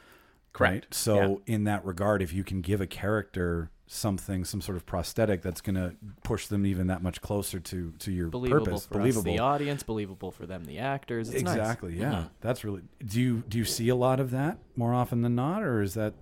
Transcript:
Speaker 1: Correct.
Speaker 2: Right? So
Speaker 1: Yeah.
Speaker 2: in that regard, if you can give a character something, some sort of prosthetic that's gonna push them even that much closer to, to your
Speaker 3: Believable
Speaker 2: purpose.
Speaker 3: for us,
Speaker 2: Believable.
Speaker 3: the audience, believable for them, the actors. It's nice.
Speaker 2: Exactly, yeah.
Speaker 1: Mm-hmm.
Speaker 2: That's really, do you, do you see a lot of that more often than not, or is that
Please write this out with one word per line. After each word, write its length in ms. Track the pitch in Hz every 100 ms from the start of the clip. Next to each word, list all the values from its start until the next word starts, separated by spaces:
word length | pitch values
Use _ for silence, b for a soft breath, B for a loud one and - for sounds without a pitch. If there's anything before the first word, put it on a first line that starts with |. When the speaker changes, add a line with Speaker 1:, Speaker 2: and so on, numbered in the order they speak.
| b b b b _
Speaker 1:
Correct. 200 | - 120 92 -
Speaker 2:
Right? 80 |
So 220 | - - 104 98 98 -
Speaker 1:
Yeah. 60 | 110
Speaker 2:
in 80 | 104
that 200 | 104 95
regard, 360 | 87 101 104
if 120 | 90
you 100 | 90
can 180 | 92 95
give 200 | 87 101
a 60 | 92
character 840 | - 98 107 98 - 87 85 82 - _
something, 560 | - 113 95 - 95 87
some 160 | 104
sort 140 | - 92
of 100 | -
prosthetic 560 | 92 82 - 110 95
that's 180 | 92 82
gonna 320 | - 95 90 - 107 -
push 240 | - 104 -
them 180 | 101 98
even 220 | 92 92
that 160 | 92
much 180 | 90 -
closer 380 | - 101 95 95
to, 320 | 78 92 85 80
to 120 | -
your 180 | 92 85
Speaker 3:
Believable 360 | 123 123 143 107
Speaker 2:
purpose. 200 | 98 -
Speaker 3:
for 80 | 104
us, 40 |
Speaker 2:
Believable. 320 | 110 113 92
Speaker 3:
the 60 | 107
audience, 440 | 123 143 143 143
believable 480 | - 110 101 95 95
for 140 | - 87
them, 180 | 90 85
the 140 | 73
actors. 500 | 131 139 - 120 113
It's 140 | 131
nice. 100 | 131 135
Speaker 2:
Exactly, 400 | 110 117 92 85
yeah. 120 | 120
Speaker 1:
Mm-hmm. 160 | 98 80 -
Speaker 2:
That's 220 | 110 117
really, 180 | 107 98 - - 120
do 160 | 113
you, 220 | 127 117 117
do 100 | 117
you 60 | 113
see 220 | - 117
a 60 | 123
lot 240 | 127 131
of 120 | 131
that 260 | 127 147 - - -
more 180 | 117
often 280 | 123 123 120
than 140 | 120 120
not, 260 | 135 196
or 200 | 202 117
is 100 | 101
that 200 | 104 107 -